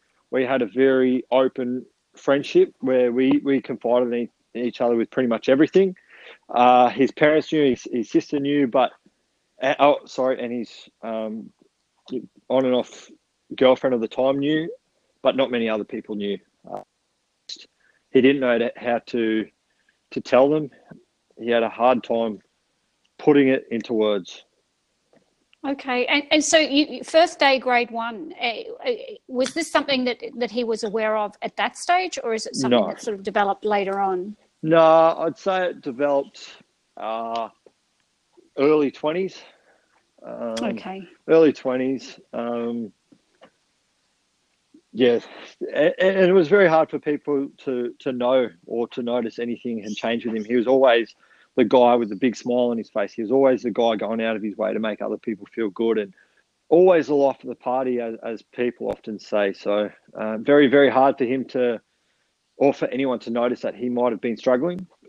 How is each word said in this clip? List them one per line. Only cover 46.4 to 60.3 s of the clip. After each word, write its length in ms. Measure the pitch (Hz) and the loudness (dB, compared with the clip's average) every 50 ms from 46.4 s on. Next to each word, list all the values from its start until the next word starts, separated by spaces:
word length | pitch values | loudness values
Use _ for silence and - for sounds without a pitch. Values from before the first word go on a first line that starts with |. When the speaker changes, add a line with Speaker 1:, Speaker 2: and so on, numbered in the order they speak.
| 170 | 4
Speaker 1:
very 220 | 143 185 202 196 170 | 4 4 4 6 6
hard 220 | 160 160 156 - | 4 4 2 0
for 100 | - 139 | -2 -6
people 480 | - 151 147 139 - - 147 139 139 139 - _ - | -4 -4 -4 -4 -2 -2 -2 -2 -2 -4 -10 _ -8
to, 280 | - 131 123 120 120 - _ | -6 -6 -4 -4 -6 -8 _
to 140 | - 143 127 | -8 -8 -6
know 380 | 123 123 123 131 131 123 110 87 _ _ | -2 0 2 2 2 2 0 -4 _ _
or 200 | - - 117 117 113 | -8 -6 -6 -6 -6
to 140 | - - 123 | -6 -8 -6
notice 380 | 120 120 123 117 113 - - | -4 -2 -2 -4 -4 -6 -8
anything 420 | 120 120 117 104 - 123 117 110 101 | -8 -8 -8 -8 -8 -8 -8 -8 -8
had 120 | 110 107 | -10 -10
changed 320 | - - 113 117 117 - | -6 -4 -4 -4 -4 -4
with 100 | 120 110 | -6 -6
him. 80 | 110 107 | -6 -4
He 120 | 107 120 | -2 -2
was 120 | 123 110 123 | -2 2 2
always 460 | 131 135 135 131 117 117 113 - - _ _ _ _ _ _ _ _ | 2 4 6 6 4 4 2 -2 -8 _ _ _ _ _ _ _ _
the 100 | - 127 | 0 2
guy 300 | 107 135 131 123 120 120 | 4 4 6 6 6 4
with 160 | 120 117 101 | 2 0 -2
the 60 | 107 | -4
big 200 | 95 - 123 107 | -2 -2 -2 -2
smile 340 | - - 123 120 123 123 120 | -4 -6 -4 -2 0 0 0
on 60 | 120 | -2
his 140 | 113 101 - | -4 -6 -8
face. 240 | - 110 101 98 - | -6 -6 -6 -6 -6
He 80 | - 113 | -8 -4
was 80 | 101 | 0
always 320 | 123 135 139 135 131 113 - | 2 2 4 4 2 0 -2
the 80 | 123 | -4
guy 260 | 104 - 117 113 113 | -2 0 0 0 0
going 240 | 104 110 120 113 113 113 | 0 -4 -4 -4 -4 -2
out 140 | 113 113 | -2 -4
of 60 | 107 104 | -4 -6
his 140 | 110 95 - | -8 -6 -4
way 160 | 107 104 107 | -4 -4 -4
to 40 | 107 | -4
make 220 | 110 110 107 - | -4 -6 -6 -6
other 160 | 107 107 107 | -6 -6 -8
people 300 | 101 - - 110 90 98 - _ | -8 -8 -10 -12 -12 -14 -14 _
feel 160 | - 113 104 | -6 -6 -6
good, 280 | 90 - 117 113 113 107 | -4 -2 -2 -2 0 -2
and 140 | 104 98 92 _ _ _ _ _ _ _ _ _ _ - | -4 -6 -10 _ _ _ _ _ _ _ _ _ _ 2
always 380 | 156 170 180 190 180 165 139 | 4 6 6 6 6 4 2
the 80 | - 147 | 0 0
life 280 | 143 139 135 127 - - | 2 2 0 0 -2 -8
of 60 | 131 | -14
the 60 | 120 | -14
party, 460 | - - 131 127 131 135 127 123 120 | -10 -6 -4 -4 -2 -2 -2 -4 -4
as, 140 | 117 113 113 110 - | -4 -6 -8 -10 -10
as 200 | 117 113 107 _ | -10 -10 -10 _
people 480 | _ _ - 123 123 120 - 113 113 | _ _ -4 -4 -4 -4 -6 -6 -8
often 280 | 104 - - - 107 98 | -8 -8 -10 -12 -12 -12
say. 360 | - - - 104 101 98 95 | -8 -4 -2 0 0 0 -2
So, 360 | - - - 101 104 104 101 - _ _ _ - | -4 -4 -2 -2 -2 -2 -4 -6 _ _ _ -12
uh, 220 | - 110 107 | -10 -8 -6